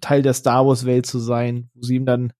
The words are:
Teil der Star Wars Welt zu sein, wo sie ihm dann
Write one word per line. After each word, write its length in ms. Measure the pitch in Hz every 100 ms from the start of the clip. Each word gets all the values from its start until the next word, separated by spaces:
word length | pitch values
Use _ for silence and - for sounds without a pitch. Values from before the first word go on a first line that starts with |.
Teil 220 | - 143
der 100 | 135
Star 340 | 123 127 123 135
Wars 200 | 123 127
Welt 180 | 123
zu 140 | 120 127
sein, 500 | 117 120 120 120 120
wo 80 | 123
sie 140 | 120 127
ihm 100 | 131
dann 260 | 123 123 -